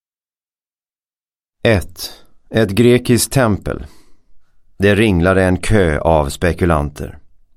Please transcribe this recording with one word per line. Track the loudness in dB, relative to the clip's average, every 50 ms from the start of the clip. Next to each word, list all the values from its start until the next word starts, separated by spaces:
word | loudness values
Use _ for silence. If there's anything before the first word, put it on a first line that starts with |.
| _ _ _ _ _ _ _ _ _ _ _ _ _ _ _ _ _ _ _ _ _ _ _ _ _ _ _ _ _ _ _ _ 0
Ett. | 0 0 0 -2 -6 -12 -16 -16 -16 -16 -20 -20 -20 -20 -20 _ -6
Ett | -2 -2 0 0
grekiskt | 2 2 4 4 4 2 2 2 0 0 0 0
tempel. | 0 0 0 0 0 -2 -4 -8 -8 -8 -10 -16 -20 -20 -20 -20 -20 -20 _ _ -20 -20 -20 _ _ -20 _ _ _ 0
Det | 0 2 2
ringlade | 2 2 2 2 2 2 2 2 2 2
en | 2 0 0
kö | 0 0 2 2 2 0 0 -2
av | 0 0 2 2 0 -2
spekulanter. | -4 -4 -2 -2 -2 0 0 0 0 0 -2 -4 -8 -10 -14 -14 -14 -18 -20 -20 _ -20 _ _ _